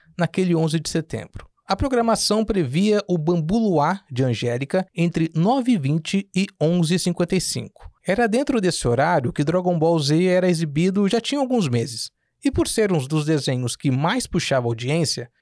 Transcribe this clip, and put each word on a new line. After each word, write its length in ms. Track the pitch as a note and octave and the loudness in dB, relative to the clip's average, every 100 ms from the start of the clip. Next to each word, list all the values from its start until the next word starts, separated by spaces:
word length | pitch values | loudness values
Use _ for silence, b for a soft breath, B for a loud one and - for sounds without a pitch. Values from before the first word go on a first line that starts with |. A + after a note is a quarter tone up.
| b - | b -4
naquele 360 | E3 - F3+ | -2 0 0
onze 240 | E3 D#3+ D#3+ | 0 0 -2
de 120 | - | -2
setembro. 580 | E3 D3+ A#2 G#2 - - _ - | -6 -4 -10 -10 -16 -20 _ -6
A 80 | |
programação 720 | G3 C#4 B3 A3+ A3 - G#3+ | -4 0 0 2 0 0 0
previa 580 | G#3+ G3+ C3 D3+ G#3 G#3 - | 0 0 0 0 2 2 0
o 100 | F3 | -2
Bambu 400 | D3+ F3 D#3 A3+ | 0 0 0 0
Luar 460 | A3 D#3 D3 G3 - | 2 2 2 -2 -4
de 140 | B2+ C3 | -2 0
Angélica 600 | A2+ A#2+ B2 C#3 F#3 F3+ | 0 -2 -4 -2 -2 -2
entre 380 | - E3+ E3 D#3+ | -2 0 0 0
nove 380 | D#3 F#3+ C#4 A#3+ | 2 2 2 2
e 60 | G#3+ | 0
vinte 520 | C3+ D#3+ - G3 G3 F#3 | 2 -2 0 -2 -2 -2
e 120 | G3 - | -2 0
onze 340 | D#3 F3 D#3+ F3+ | 0 2 2 0
e 40 | |
cinquenta 340 | F3+ F3 F3 | 0 -2 -2
e 60 | F#3+ | -2
cinco. 500 | - C3+ - - - - - | -2 -6 -10 -16 -20 -8 -2
Era 220 | G3+ A#3 | 0 2
dentro 320 | A#3 D4 A#3+ | 0 0 0
desse 260 | F3+ - B2 | 0 0 0
horário 460 | A#2+ D#3+ E3 A#2+ | 2 2 2 0
que 140 | - D3 | -2 0
Dragon 340 | F#3 F3+ E3+ | 0 0 2
Ball 180 | E3 E3 | 2 2
Z 220 | C#3 D#3 F#3 | 2 2 4
era 240 | F3+ F#3 | 4 2
exibido 580 | D#3+ D#3+ C#3+ F3+ G3 G3 | 2 0 0 2 2 2
já 140 | A3+ | 0
tinha 180 | A3+ C#4+ | -2 -2
alguns 300 | C4 B3 D3+ | 0 0 0
meses. 420 | A#2+ A#2 A2 - - _ _ | 0 -2 -8 -12 -14 _ _
E 80 | C#4 | -2
por 160 | E4+ D#4 | 0 0
ser 240 | - G#3 | 0 2
um 60 | E3 | 0
dos 260 | C3 D#3 | 0 -2
desenhos 540 | D3 D3+ C#3+ B2+ A#2+ - | 0 0 0 -4 -4 -2
que 120 | C#3+ | -2
mais 380 | B2+ D#3+ B3 - | 0 0 -2 -2
puxava 400 | F3 - C3+ A#2+ | -4 0 0 0
audiência, 640 | A2+ B2 E3 D3+ - A#2+ _ | -2 -2 0 -2 -4 -10 _